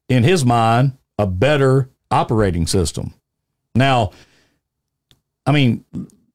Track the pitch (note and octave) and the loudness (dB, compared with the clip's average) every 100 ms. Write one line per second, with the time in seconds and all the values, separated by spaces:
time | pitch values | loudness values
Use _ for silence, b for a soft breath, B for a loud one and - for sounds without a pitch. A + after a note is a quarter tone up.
0 | - B2+ A#2+ F#3 B2+ A#2+ A2+ A#2 C3+ - | -4 0 2 2 2 2 2 2 0 -4
1 | _ - G2+ F#2 C3 D3 C3+ C3 C3 _ | _ -6 -4 -2 0 2 2 0 -2 _
2 | _ C#3 E3+ A2 G2+ E2+ E2 G2 E2 - | _ -4 -2 0 0 -2 -2 -2 -2 -6
3 | - - _ _ _ _ _ A2+ C3+ B2 | -12 -16 _ _ _ _ _ -2 0 0
4 | G2+ b b b b b _ _ _ _ | -2 b b b b b _ _ _ _
5 | _ _ _ _ - D3 B2+ G#2+ - - | _ _ _ _ -2 0 2 -2 -8 -16
6 | - _ _ | -16 _ _